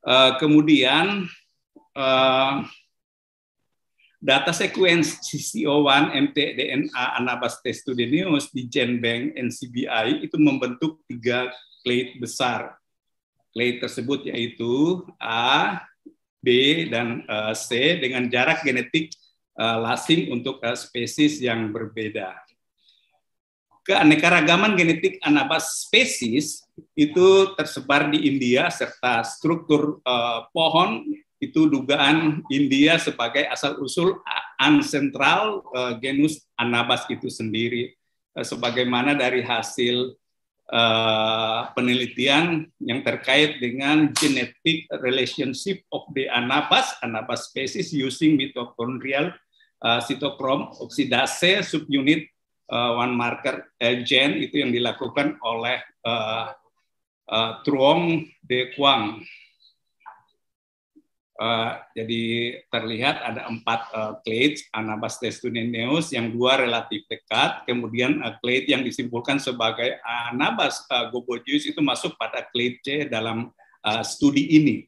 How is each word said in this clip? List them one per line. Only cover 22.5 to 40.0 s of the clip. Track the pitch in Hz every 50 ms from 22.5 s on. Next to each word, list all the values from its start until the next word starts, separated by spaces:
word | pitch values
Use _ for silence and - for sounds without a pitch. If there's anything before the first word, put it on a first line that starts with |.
| _ _ _ _ _ _ _ _ _ _ _ _ _ _ _ _ _ _ _ _ _ _ _ _ _ _ _
Keanekaragaman | - 190 - - 151 156 156 165 170 180 175 151 147 - 190 208 214 208
genetik | 175 175 165 151 - - 190 - - -
Anabas | 156 147 147 135 - 160 156 - - - - - -
spesies | - 220 254 247 - - 123 113 110 143 - - - - _ _ _ - - _
itu | _ - 147 147 151 180 180 190 190 196 190 190 -
tersebar | - - - - 151 135 135 143 143 151 147
di | 147 156 147 139
India | 135 139 127 123 123 131 165 175
serta | - - 127 - - _ - 123 120 117 117
struktur, | - - - - 165 170 165 165 - 151 147 147 147 147 -
eh, | _ 127 123 120 117 120 117 113 113 -
pohon | _ 170 165 156 156 165 180 220 226 226 - - - - _ _ _ _
itu | 143 127 - 160 160 156
dugaan | 139 131 123 123 139 151 143 139 151 160 165 156 151 151 - -
India | 135 139 143 131 135 135 143 156 165 160
sebagai | - 147 - - 117 117 - 139 151 -
asal-usul | 127 - - 139 135 - 143 127 - - 170 185 196 - -
a-, | - - - - - - -
ancestral, | 135 143 151 147 - - - 143 135 139 139 - 139 147 165 190 214 214 208 190 - -
eh, | - 127 127 123 117 113 120
genus | 135 135 139 147 156 151 - _ _ _ -
Anabas | 117 120 120 117 120 123 147 - - -
itu | - - - -
sendiri. | - - 123 110 107 113 117 120 123 117 120 - _ _ _ _ _ _ _ _ _
Eh, | - 117
sebagaimana | - 117 117 120 120 117 123 127 123 123 120 123 143 143
dari | 143 127 127 127 127
hasil, | 113 113 120 113 107 - - - 123 120 123 123